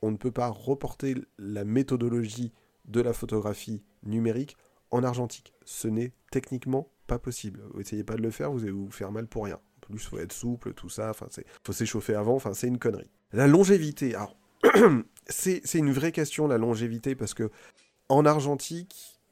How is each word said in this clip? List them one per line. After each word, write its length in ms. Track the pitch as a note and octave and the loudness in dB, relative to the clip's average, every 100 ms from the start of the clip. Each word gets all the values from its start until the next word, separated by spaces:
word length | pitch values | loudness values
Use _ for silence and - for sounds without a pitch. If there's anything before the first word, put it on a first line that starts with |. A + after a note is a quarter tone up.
On 80 | A2 | -2
ne 80 | G#2+ | -2
peut 120 | B2+ | -4
pas 180 | A#2 A#2+ | -2 -4
reporter 640 | G#2 - C#3 - - C3+ B2+ - - | -4 -4 -2 -4 -6 -4 -4 -8 -14
la 260 | G2+ G#2 | -8 -6
méthodologie 880 | G2+ A2+ C3+ B2+ A#2+ A#2 A2 A2+ A#2+ _ _ _ | 0 0 2 0 0 -2 -4 -6 -8 _ _ _
de 160 | - A2 | -4 0
la 140 | B2 | 0
photographie 680 | A#2 A2 A2 G#2 G#2 - G#2+ _ _ | 0 -2 -2 -2 -6 -8 -10 _ _
numérique 560 | G#2 A2 A#2 A2+ C#3+ - _ _ _ | -6 -2 0 -2 -4 -12 _ _ _
en 140 | A#2+ | -2
argentique. 500 | B2+ B2 A#2+ - - _ | 0 -2 -6 -8 -20 _
Ce 240 | - - A2+ | -18 -8 -4
n'est 240 | A2 B2 - _ | -2 -4 -8 _
techniquement 600 | C3+ - C3 C3 C3 D#3 _ - | -6 -4 -8 -2 -4 -4 _ -6
pas 120 | B2 | -6
possible. 440 | - A#2+ G#2+ G2 G#2 - | -4 -10 -10 -12 -14 -12
Essayez 260 | G2+ G#2 | -8 -8
pas 120 | G#2 A2+ | -6 -4
de 60 | |
le 80 | A2 | -4
faire, 220 | A2 D3 | -4 -4
vous 100 | C3+ | -4
allez 100 | G#2+ | -4
vous 180 | G2 G2 | -6 -8
faire 200 | - F#2+ | -10 -10
mal 160 | G#2 A#2 | -8 -8
pour 180 | - | -8
rien. 120 | G#2 F2 | -8 -8
En 360 | _ _ - | _ _ -16
plus, 80 | A2 | -14
faut 180 | - - | -10 -10
être 140 | F2+ | -10
souple, 400 | - A#2+ B2 G#2+ | -8 -6 -6 -8
tout 160 | - - | -12 -14
ça, 220 | - A2 | -8 -8
enfin, 160 | A2 - | -8 -12
c'est, 160 | - - - | -16 -18 -16
faut 80 | - | -10
s'échauffer 440 | G2 A2+ A2 - G#2+ | -4 -2 -4 -2 -2
avant, 180 | G#2 | 2
enfin, 200 | C3 A2+ | 0 0
c'est 120 | G2 B2 | -4 -2
une 120 | B2 | 0
connerie. 300 | A#2+ G#2 - _ _ | -2 -2 -8 _ _
La 140 | G#2+ C#3 | 4 8
longévité, 720 | D#3 F#3+ G3 D#3 D3 C3+ A2 | 8 8 6 4 -4 -4 -2
alors, 200 | G2+ - _ _ | -8 -12 _ _
<clears throat> 100 | A3+ G#3 G#3+ C3+ - - - | 6 10 10 8 0 -14 -12
c'est, 320 | - F#3 F#3 | -6 -2 -2
c'est 160 | - E3+ | 0 2
une 140 | D3 | 2
vraie 180 | C#3 D#3+ | 2 0
question, 380 | E3 D3+ - D3+ | 0 -2 0 2
la 100 | A#2+ | 2
longévité, 560 | A2+ A2+ A#2 A2+ C#3 | 2 0 -2 -4 -4
parce 200 | C3+ G#2+ | -4 -6
que 160 | - A2 - - _ _ _ _ | -4 -6 -6 -20 _ _ _ _
en 180 | C3+ D3+ | 6 6
argentique 960 | D3+ C#3 C#3+ - E3+ F3+ - - _ _ | 4 2 -2 -4 -10 -12 -20 -20 _ _